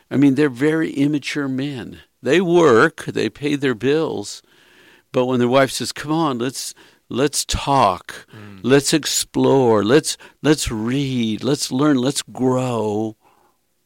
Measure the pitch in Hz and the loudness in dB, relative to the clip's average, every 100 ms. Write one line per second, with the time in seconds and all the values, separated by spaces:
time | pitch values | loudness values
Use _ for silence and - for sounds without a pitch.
0 | - 123 143 131 151 120 147 160 160 - | -6 2 4 4 0 0 0 0 -2 -2
1 | 143 151 - 151 139 131 143 131 90 80 | -2 -2 -4 -6 -4 -4 -6 -8 -12 -16
2 | _ _ 120 160 185 175 160 113 156 - | _ _ -2 0 2 4 6 6 4 0
3 | - 110 110 - 143 147 135 117 120 151 | -8 -4 -4 -4 -4 -2 -2 -2 0 0
4 | 151 104 104 - _ _ _ _ _ _ | -2 -6 -10 -14 _ _ _ _ _ _
5 | _ 131 127 127 120 131 135 - 120 - | _ -2 0 0 2 4 2 -2 -8 -8
6 | 147 160 160 127 123 - - - _ _ | -4 -2 -2 -2 -6 -8 -12 -14 _ _
7 | - 110 143 - - - - 139 107 90 | -8 -2 -2 -2 -4 -4 0 4 4 2
8 | - - - 110 107 98 113 139 139 160 | -6 -18 -20 -20 -20 -8 2 2 4 0
9 | - - - 135 131 135 123 110 101 143 | 0 -4 -4 0 2 4 4 4 4 2
10 | 151 - - _ 143 151 - 113 110 131 | 2 -6 -14 _ 0 0 0 -4 -4 -2
11 | 139 127 113 104 117 120 - 127 147 139 | -2 -2 -2 -2 -2 -2 -2 0 2 2
12 | 123 143 - 107 131 127 127 117 107 104 | 0 -4 -8 -2 0 0 0 -2 -2 -2
13 | 110 110 _ _ _ _ _ _ | -4 -8 _ _ _ _ _ _